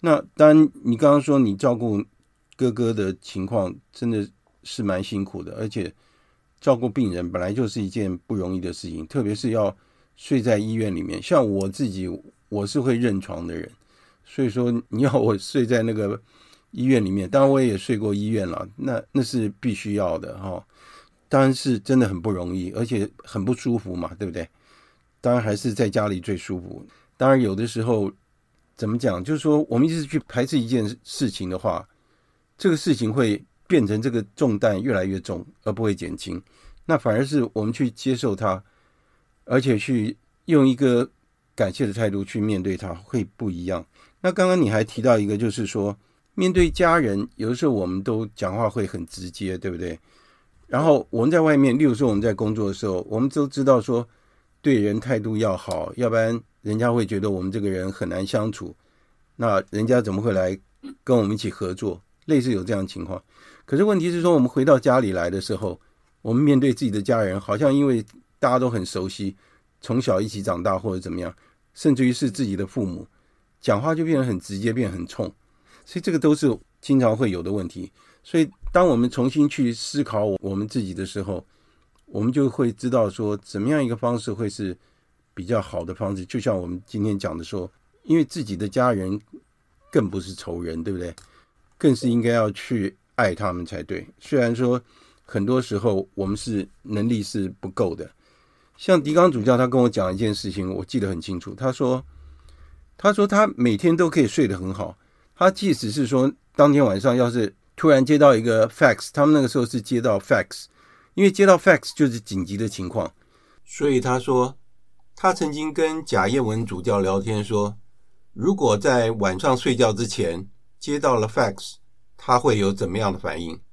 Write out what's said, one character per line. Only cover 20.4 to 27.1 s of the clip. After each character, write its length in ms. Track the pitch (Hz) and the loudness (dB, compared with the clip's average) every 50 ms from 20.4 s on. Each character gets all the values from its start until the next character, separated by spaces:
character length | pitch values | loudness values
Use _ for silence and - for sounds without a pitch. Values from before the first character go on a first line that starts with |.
| 95 95 90 90 - _ _ _ - - - - - _ _ _ _ _ | -10 -10 -10 -10 -12 _ _ _ -20 -20 -20 -20 -20 _ _ _ _ _
当 140 | - 135 135 | 2 4 4
然 100 | 135 131 | 4 2
是 240 | 127 - 135 123 101 | 0 0 0 -2 -2
真 200 | 95 - 135 131 | 0 2 4 4
的 100 | 123 101 | 4 2
很 120 | 98 87 | 0 -4
不 100 | 85 107 | -4 -4
容 260 | 101 90 87 90 90 | -4 -2 -4 -4 -4
易， 160 | 95 90 90 - | -6 -6 -6 -4
而 120 | - 120 | -6 -4
且 240 | 113 123 107 98 - _ _ | -2 -2 -2 -2 -4 _ _
很 260 | - - - 110 95 | -20 -10 -6 -4 -2
不 80 | 107 127 | -2 -2
舒 260 | - - - 117 113 | -2 -2 -2 -2 -2
服 160 | 98 98 92 | -4 -6 -8
嘛， 180 | 90 85 82 87 90 | -8 -8 -8 -8 -8
对 80 | 104 | -8
不 60 | 92 80 | -6 -6
对？ 160 | 87 82 - _ _ _ _ _ _ _ _ _ _ _ _ _ _ | -8 -10 -10 _ _ _ _ _ _ _ _ _ _ _ _ _ _
当 140 | - 127 120 | -2 0 0
然 80 | 123 110 | 2 0
还 120 | 110 101 | 0 -2
是 200 | 101 - 127 107 | -2 -2 -4 0
在 140 | - 123 104 | 0 0 0
家 200 | 98 110 107 104 | 2 0 0 0
里 120 | 98 92 | -2 -4
最 160 | 87 - 101 | -4 -6 -6
舒 220 | 85 - - 95 90 | -6 -6 -8 -8 -8
服。 260 | 87 92 - - - - _ _ _ _ | -8 -12 -16 -16 -18 -20 _ _ _ _